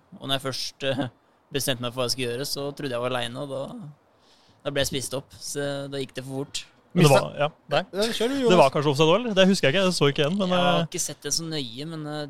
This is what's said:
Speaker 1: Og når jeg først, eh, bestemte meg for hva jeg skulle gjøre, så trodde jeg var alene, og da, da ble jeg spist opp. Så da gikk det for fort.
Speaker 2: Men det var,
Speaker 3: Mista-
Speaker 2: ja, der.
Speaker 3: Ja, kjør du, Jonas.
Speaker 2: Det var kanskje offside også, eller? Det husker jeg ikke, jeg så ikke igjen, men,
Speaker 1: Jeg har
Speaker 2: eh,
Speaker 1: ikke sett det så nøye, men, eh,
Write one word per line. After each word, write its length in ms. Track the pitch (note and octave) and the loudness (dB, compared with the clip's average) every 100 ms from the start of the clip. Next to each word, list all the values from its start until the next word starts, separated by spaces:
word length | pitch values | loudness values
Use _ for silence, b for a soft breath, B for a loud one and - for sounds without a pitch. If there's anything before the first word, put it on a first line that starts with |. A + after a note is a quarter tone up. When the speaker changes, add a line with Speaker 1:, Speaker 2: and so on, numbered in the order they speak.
| _ F#3+ | _ -12
Speaker 1:
Og 80 | C3 | -4
når 120 | C3+ | -4
jeg 80 | C#3 | -2
først, 400 | B2 - - C#3 | -6 -8 -6 -4
eh, 200 | C3+ C#3+ - _ _ _ | -2 -4 -10 _ _ _
bestemte 280 | C#3 C3 B2 | -4 -2 -2
meg 80 | B2 | -4
for 80 | B2 | -4
hva 60 | A#2+ | -2
jeg 80 | A2+ | -2
skulle 160 | A#2+ | -4
gjøre, 160 | A#2+ C#3 | -4 -6
så 180 | C#3+ C#3+ | -6 -8
trodde 160 | C#3+ C#3+ A#2+ | -8 -6 -4
jeg 40 | |
var 60 | B2 | -2
alene, 220 | B2+ A#2+ B2+ | -4 -6 -8
og 120 | C#3+ | -8
da, 140 | C3+ C#3 A#3+ D3+ C#3+ _ _ b b b b | -8 -10 -12 -16 -18 _ _ b b b b
da 80 | C#3+ | -6
ble 100 | C#3+ | -2
jeg 80 | C3+ | -2
spist 240 | C#3 B2 | -4 -6
opp. 160 | B2+ - - | -8 -10 -16
Så 240 | - C#3+ C#3+ C#3 C#3 | -12 -8 -6 -6 -8
da 80 | C#3 | -8
gikk 160 | C3+ - | -8 -10
det 80 | C3 | -10
for 160 | C3+ | -8
fort. 220 | D3 - - _ _ | -8 -10 -14 _ _
Speaker 2:
Men 100 | F3 | 4
det 60 | F3 | 6
var, 80 | B2+ | 6
Speaker 3:
Mista- 180 | F2 - | 4 -2
Speaker 2:
ja, 100 | D3 - - | -4 -4 -4
der. 160 | C#3+ F#3 | -2 -2
Speaker 3:
Ja, 120 | F3+ A3+ G#3+ | -2 -2 0
kjør 120 | A3+ | -2
du, 60 | C#4 | 2
Jonas. 80 | B3 | 6
Speaker 2:
Det 80 | F3+ | 8
var 120 | C#3 | 6
kanskje 180 | D#3 C#3+ | 4 0
offside 140 | C#3 D#3 | 4 4
også, 100 | F#3 | 4
eller? 140 | B3 F#3+ | 2 4
Det 80 | F#3+ | 6
husker 220 | G3 C#3 | 6 4
jeg 60 | |
ikke, 80 | E3+ | 4
jeg 80 | F#3 | 2
så 140 | F3 C#3+ | 4 2
ikke 140 | C#3 | 2
igjen, 140 | D3 G3 | 0 0
men, 100 | F#3+ | 0
Speaker 1:
Jeg 100 | F3+ | 2
har 200 | F3 E3+ | 2 2
Speaker 2:
eh, 60 | E3 | 0
Speaker 1:
ikke 120 | F3 | -4
sett 160 | - D3 | -6 -8
det 120 | C#3+ C#3+ | -4 -4
så 80 | |
nøye, 420 | E3 D#3 B2 A2+ D#3 | -2 -6 -6 -8 -10
men, 200 | E3 D3+ | -8 -8
eh, 140 | D3+ D3 | -8 -6